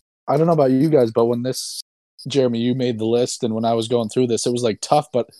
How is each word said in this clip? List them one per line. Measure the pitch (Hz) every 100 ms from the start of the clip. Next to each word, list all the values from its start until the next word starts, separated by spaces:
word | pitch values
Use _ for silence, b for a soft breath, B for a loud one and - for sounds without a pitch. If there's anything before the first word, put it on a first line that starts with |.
| _ _ -
I | 143
don't | 165
know |
about | 160 135
you | 131 156
guys, | 151 120
but | 117 117
when | 120
this, | 123 123 - - - _ _ _ -
Jeremy, | 139 127 117
you | 120 127
made | 127 110
the | 110
list, | 120 123 -
and | 117 110
when | 117
I |
was | 117 113
going | 120 110
through | 127 123
this, | 110 127
it |
was, | 120
like, | 120 101
tough, | - 147 -
but, | 123 - _